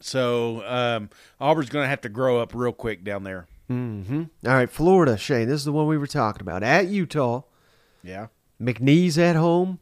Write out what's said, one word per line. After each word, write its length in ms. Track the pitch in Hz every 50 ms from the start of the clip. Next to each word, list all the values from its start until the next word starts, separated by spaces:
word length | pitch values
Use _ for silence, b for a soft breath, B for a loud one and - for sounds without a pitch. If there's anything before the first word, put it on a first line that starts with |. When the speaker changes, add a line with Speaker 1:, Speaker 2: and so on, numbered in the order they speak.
Speaker 1:
So, 640 | - - - 131 127 120 120 120 117 117 113 113 98
um, 440 | 110 123 123 123 120 117 110 104 101 b b b b b b
Auburn's 280 | 135 147 160 165 143 107
gonna 180 | 143 147 139 131
have 120 | 143 -
to 60 | - 113
grow 320 | 101 120 131 131 123 120
up 120 | 113 - -
real 180 | 120 123 120
quick 320 | 113 - - 113 104 85 92
down 180 | 104 101 98
there. 240 | 98 98 95 92 85 - - - _ -
Speaker 2:
Mm-hmm. 520 | 123 123 127 117 107 101 92 104 139 156 170 156 - _ -
All 80 | 120 131
right, 140 | 131 123 -
Florida, 460 | - - 156 180 190 185 165 131 110
Shane. 300 | 98 - - 139 117 113 117
This 120 | 147 147
is 40 | 139
the 80 | 151
one 140 | 143 156 151
we 100 | 151 156 147
were 100 | 143 -
talking 340 | - 147 113 107 104 -
about. 220 | 98 90 82 95 104
At 240 | 120 147 190 190 180
Utah. 540 | 208 196 170 - - 151 131 120 117 127 - _ _ _ _ _ _ _ _ _ _ _
Speaker 1:
Yeah. 260 | - 90 92 98 113 - _ _ _ _ _ -
Speaker 2:
McNeese 560 | 107 123 117 110 127 139 147 175 180 175 143 165
at 180 | 170 175 165
home. 420 | 156 165 170 170 175 185 185 185 -